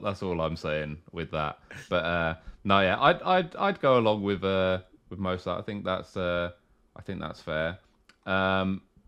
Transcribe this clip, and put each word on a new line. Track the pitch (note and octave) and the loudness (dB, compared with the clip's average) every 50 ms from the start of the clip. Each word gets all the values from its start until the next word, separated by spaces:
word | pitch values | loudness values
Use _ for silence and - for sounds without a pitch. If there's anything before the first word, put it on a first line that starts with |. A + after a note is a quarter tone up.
that's | G#2 G2+ F#2 - G2+ | -4 -4 -4 -4 -4
all | F#2 F2 E2 | -2 0 0
I'm | D#2+ D#2+ E2 | 0 -2 -2
saying | - - D#2 D2+ D#2 D2+ D2+ D2+ D#2+ - - | -4 -4 -4 -2 -2 -4 -6 -8 -12 -14 -12
with | - E2+ E2 - | -10 -8 -8 -4
that. | D#2+ D#2 D2+ D2 - - - - - - - - | -4 -4 -4 -4 -6 -8 -16 -18 -18 -18 -6 -2
But, | F#2+ F2 D#2+ | 0 0 2
uh, | E2+ F2 E2+ E2 D#2+ D#2+ - - - - - - | 0 0 0 0 0 -2 -4 -10 -16 -18 -6 0
no, | G2 G2 G2 | 4 4 6
yeah, | F#2+ F2+ G2+ - | 6 4 4 4
I'd, | C#3 D3+ F3+ F3 | 4 4 4 2
I'd, | - F3+ F#3 F#3 F3 E3 - | 2 2 2 2 2 -2 -4
I'd | - F3+ G3 F3+ - | -2 -2 -2 -2 2
go | - C3+ B2+ B2 | 4 4 4 6
along | A2+ G#2+ G#2+ G#2 G2 | 6 4 2 2 0
with, | G2+ G2+ E2+ | 0 -2 0
uh, | F#2+ F#2+ F#2+ F#2+ F#2 F#2 F#2 F#2 - - - _ _ - | 0 0 2 2 2 2 0 -2 -4 -12 -20 _ _ -14
with | F#2 G2 | -8 -4
most | G2 F#2 F#2 F2+ - | -2 -2 -2 -2 -4
of | F#2 F2 | -4 -4
that. | F2 | -4
I | |
think | - A2+ G#2 G#2 E2+ | -6 -8 -8 -6 -4
that's, | F#2 F#2 E2+ F2 - - | -4 -4 -4 -6 -8 -6
uh, | G2 F2+ F2 F2 F2 F2 F2 - - _ _ _ _ _ _ _ | -4 -2 0 0 0 -2 -4 -6 -12 _ _ _ _ _ _ _
I | - | -14
think | - - F#2+ D#2+ | -12 -10 -8 -8
that's | D#2 D#2 D2+ - | -8 -8 -10 -10
fair. | - E2+ D#2 D#2 D#2+ E2 F#2+ - _ _ _ _ _ - _ _ _ | -8 -4 -2 -2 -2 -2 -4 -8 _ _ _ _ _ -20 _ _ _
Um, | G2 F#2+ F#2+ F#2+ F#2+ F#2+ F#2+ F#2+ F#2+ F#2+ F#2 - _ _ - _ | 0 0 2 4 4 2 2 2 0 -2 -4 -8 _ _ -20 _